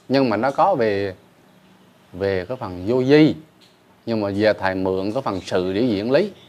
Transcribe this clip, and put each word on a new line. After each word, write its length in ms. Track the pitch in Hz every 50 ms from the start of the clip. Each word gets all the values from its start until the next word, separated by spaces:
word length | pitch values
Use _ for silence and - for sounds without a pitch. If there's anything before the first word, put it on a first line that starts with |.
| _ -
nhưng 220 | 131 139 135 123
mà 60 | 104
nó 140 | 104 110 139
có 240 | - - 156 196 196
về, 400 | 143 113 107 101 98 101 98 90 - _ _ _ _ _ _ _ _ _ _ _ _ _ _ _ _ _ _ -
về 320 | 90 98 98 98 92 90
cái 120 | - 127
phần 280 | 127 120 98 90 90 90
vô 100 | 101 123
vi, 380 | 131 127 131 143 151 156 156 156 - - _ _ _ _ _ _ _ _ _ _ _ -
nhưng 140 | 117 117 110
mà 80 | 104 101
giờ 240 | 98 98 107 107 101
thầy 220 | - 95 95 95
mượn 380 | 95 95 95 95 95 95 104 107
cái 100 | 131 135
phần 180 | 123 101 92
sự 320 | 85 - 110 95 90 92 92
để 80 | 101
diễn 320 | 123 127 107 95 104 117 131
lý. 200 | 156 202 208 - - -